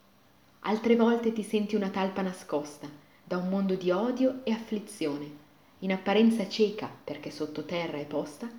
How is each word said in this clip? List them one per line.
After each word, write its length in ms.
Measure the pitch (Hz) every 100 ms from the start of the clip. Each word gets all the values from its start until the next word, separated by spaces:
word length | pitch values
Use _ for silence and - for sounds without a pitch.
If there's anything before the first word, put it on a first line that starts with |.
| _ _ _ _ _ _
Altre 360 | - 220 233 233
volte 380 | 226 233 226
ti 100 | 220
senti 320 | 202 214 202 214
una 140 | 196
talpa 320 | 196 190 196
nascosta 840 | 190 180 - 147 147 - 147 - - _ -
da 100 | 180
un 120 | 180
mondo 240 | 196 196
di 160 | 185 180
odio 520 | 180 233 262 262 -
e 80 | -
afflizione, 920 | 220 - 208 - - 156 143 147 - - _ _ _
in 120 | 190
apparenza 560 | 190 202 202 226 226 190
cieca 400 | - 208 - 123 -
perché 280 | - 143 -
sottoterra 680 | - 151 - 156 175 165 147
è 80 | 143
posta, 420 | 147 - - 233